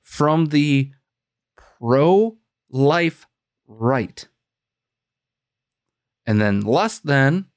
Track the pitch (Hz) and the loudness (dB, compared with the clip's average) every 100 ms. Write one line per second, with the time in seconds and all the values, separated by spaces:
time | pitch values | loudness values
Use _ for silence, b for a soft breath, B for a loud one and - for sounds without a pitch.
0 | - - 151 156 160 147 147 139 135 _ | -18 -4 0 0 0 0 2 0 -2 _
1 | _ _ _ _ _ _ _ _ 117 127 | _ _ _ _ _ _ _ _ 0 2
2 | 156 196 226 220 _ _ _ 127 139 165 | 4 2 0 -4 _ _ _ -2 0 2
3 | 170 165 - _ _ _ _ 107 113 135 | -2 -6 -20 _ _ _ _ -4 -2 -2
4 | 107 - - _ _ _ _ _ _ _ | -4 -12 -20 _ _ _ _ _ _ _
5 | _ _ _ _ _ _ _ _ _ _ | _ _ _ _ _ _ _ _ _ _
6 | _ _ - 107 107 101 104 139 220 - | _ _ -4 -2 0 -2 -2 -2 -2 -6
7 | 151 139 135 170 190 | -2 2 2 0 -6